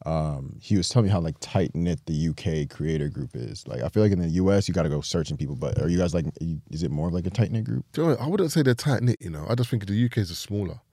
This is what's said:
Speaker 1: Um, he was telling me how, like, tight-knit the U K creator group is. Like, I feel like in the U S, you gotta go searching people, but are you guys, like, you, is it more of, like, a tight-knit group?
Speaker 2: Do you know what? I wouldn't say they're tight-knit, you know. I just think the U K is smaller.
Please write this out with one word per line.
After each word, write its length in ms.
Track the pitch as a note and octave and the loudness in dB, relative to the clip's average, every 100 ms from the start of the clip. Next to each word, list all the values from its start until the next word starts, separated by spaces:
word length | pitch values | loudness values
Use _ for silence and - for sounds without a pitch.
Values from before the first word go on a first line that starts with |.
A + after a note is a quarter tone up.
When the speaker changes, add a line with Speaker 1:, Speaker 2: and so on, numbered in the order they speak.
| - | -4
Speaker 1:
Um, 500 | D#2+ D#2 C#2 C2+ - | -2 -2 -4 -8 -10
he 160 | - G#2 | 0 0
was 100 | F2 | 2
telling 200 | B2 G2+ | 4 4
me 40 | |
how, 80 | G2 | 2
like, 160 | E2 D2+ | 0 -4
tight-knit 640 | - G2 E2+ D#2+ F2 E2 - | -4 0 0 0 0 -2 -2
the 80 | |
U 200 | D2+ D#2+ | -2 -2
K 320 | D2 F2 D#2 C#2+ | -2 -2 -2 -4
creator 440 | - D2+ D#2+ D2 | -4 -2 -2 -2
group 220 | C#2 B1+ B1 | -6 -8 -8
is. 320 | A#1 - - | -10 -12 -10
Like, 140 | - | -6
I 80 | D#2+ | -2
feel 120 | G#2+ | 4
like 80 | G#2+ | 4
in 60 | F#2+ | 4
the 100 | E2 | 2
U 220 | F2 F#2 | 2 4
S, 160 | G2+ G2 | 4 4
you 60 | |
gotta 140 | F2 D#2+ | 2 2
go 140 | D2 | 0
searching 340 | - F2 D2+ D2 | -2 -2 -2 -4
people, 200 | C#2 C2+ | -4 -4
but 200 | D2 - | -2 0
are 80 | D2+ | 2
you 80 | F2 | 2
guys, 160 | F2 | 2
like, 120 | E2+ E2 - | 2 -2 -4
you, 220 | E2 D#2 - | -4 -6 -6
is 120 | D#2 | -4
it 80 | D#2+ | -2
more 160 | D2 E2+ | 0 0
of, 60 | |
like, 120 | F2 F2 | -2 -2
a 40 | |
tight-knit 360 | F#2 G#2+ A2 A2+ | 0 0 0 -2
group? 200 | A#2+ - | -4 -4
Speaker 2:
Do 100 | - | 0
you 60 | E3 | 2
know 60 | C3+ | 2
what? 60 | |
I 60 | C#3 | 0
wouldn't 240 | G3+ D#3 | 0 2
say 100 | E3 | 4
they're 140 | C3 A#2+ | 4 4
tight-knit, 420 | D3+ B2+ B2 - | 2 2 2 0
you 80 | F2 | -2
know. 160 | D#2 E2 | -8 -2
I 60 | A#2+ | -2
just 140 | A#2+ | 0
think 160 | A#2 G2 | -2 0
the 80 | G2+ | 0
U 120 | A#2+ | 2
K 120 | A#2 | 2
is 160 | F#2 E2+ | -2 -4
smaller. 420 | - G2+ F#2 - _ | -6 -4 -4 -8 _